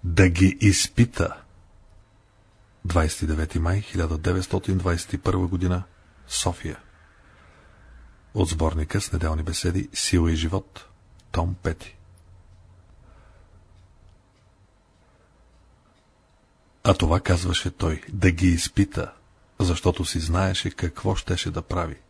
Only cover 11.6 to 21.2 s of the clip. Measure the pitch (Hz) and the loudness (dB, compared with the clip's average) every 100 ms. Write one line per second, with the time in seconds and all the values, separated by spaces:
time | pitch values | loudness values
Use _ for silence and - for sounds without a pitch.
11.6 | 85 85 - - - - - - - - | -6 -6 -12 -20 -20 -20 -20 -20 -20 -20
12.6 | - - - - - - - - - - | -20 -20 -20 -20 -20 -20 -20 -20 -20 -20
13.6 | - - - - - - _ _ _ _ | -20 -20 -20 -20 -20 -20 _ _ _ _
14.6 | _ _ _ _ _ _ _ _ _ _ | _ _ _ _ _ _ _ _ _ _
15.6 | _ _ _ _ _ _ _ _ _ _ | _ _ _ _ _ _ _ _ _ _
16.6 | _ _ - 98 82 87 - 87 87 85 | _ _ 0 2 2 2 2 0 2 -2
17.6 | - - 82 78 - 101 92 82 90 82 | -4 -4 -4 -4 -8 2 2 4 4 2
18.6 | - - 98 - 71 - _ _ _ _ | 0 0 0 0 -8 -12 _ _ _ _
19.6 | 92 85 90 87 92 80 78 85 95 98 | 0 2 0 0 -4 -4 0 0 2 0
20.6 | 82 - 87 - - - | -4 -4 -6 -4 -4 -4